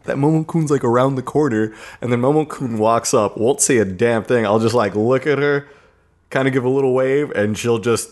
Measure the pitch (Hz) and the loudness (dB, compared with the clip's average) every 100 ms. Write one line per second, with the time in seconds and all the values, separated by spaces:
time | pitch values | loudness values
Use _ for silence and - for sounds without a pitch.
0 | - 135 147 160 156 170 147 139 123 120 | -6 0 2 2 0 -2 0 0 2 2
1 | 131 135 127 143 151 110 110 - - - | 2 0 -2 -2 0 0 -2 -6 -20 -10
2 | 117 120 127 156 151 - 131 110 107 113 | -4 0 2 0 -2 -6 -6 0 2 2
3 | - 123 101 - 110 143 - 123 98 90 | 0 0 0 0 -2 0 0 2 0 0
4 | 117 113 98 123 104 110 113 120 104 101 | 0 0 0 0 2 2 2 0 0 0
5 | 113 131 151 139 143 143 143 - _ _ | 0 0 0 0 0 -2 -6 -20 _ _
6 | _ _ _ 135 135 131 123 135 135 127 | _ _ _ -2 0 0 0 0 2 2
7 | 131 139 147 - 104 104 117 113 117 110 | 2 0 -2 -2 -2 -2 -2 0 0 -2
8 | - | -4